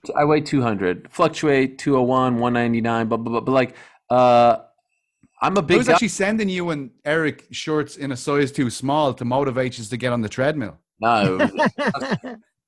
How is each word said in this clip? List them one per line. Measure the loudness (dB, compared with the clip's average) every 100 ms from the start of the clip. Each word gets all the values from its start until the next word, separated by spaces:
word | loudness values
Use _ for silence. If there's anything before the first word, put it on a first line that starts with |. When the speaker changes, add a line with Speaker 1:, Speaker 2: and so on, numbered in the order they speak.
| -6
Speaker 1:
I, | 0
I | 2
weigh | 2
two | 2 0
hundred. | 0 0 -2 -2 -8
Fluctuate, | -2 0 0 2 2 2 -2
two | 0 2
oh |
one, | 2 2 2 0
one | 0
ninety-nine, | 0 0 0 0 -2 0
but, | -2
but, | -2 -4 0
but, |
like, | 0 0 -6 -20 _ -2
uh, | 4 6 6 6 4 -2 _ _ _ _ _ _ -4
I'm | -2 0
a |
Speaker 2:
I |
Speaker 1:
big | 2 2
Speaker 2:
was | 4
Speaker 1:
guy. |
Speaker 2:
actually | 2 2
sending | -2 -2 -2 -2
you | -4 -4
and | -6 -8 _ -4
Eric | -2 -2 -4 _
shirts | -12 -4 -4 -4 -8
in | -10
a | -8
size | -2 0 0
too | 0 -2
small | -2 -2 0 0
to | -2
motivate | -2 -2 0 -2 -4 -6
you | -10
to | -6
get | -2
on | -2
the | -4
treadmill. | -2 -2 -2 -8 -12 _ -4
Speaker 1:
No. | 0 2 2 2
Speaker 3:
<laughs> | 0 0 -2 -2 -4 -4 -6 -6 -8 -18 _ _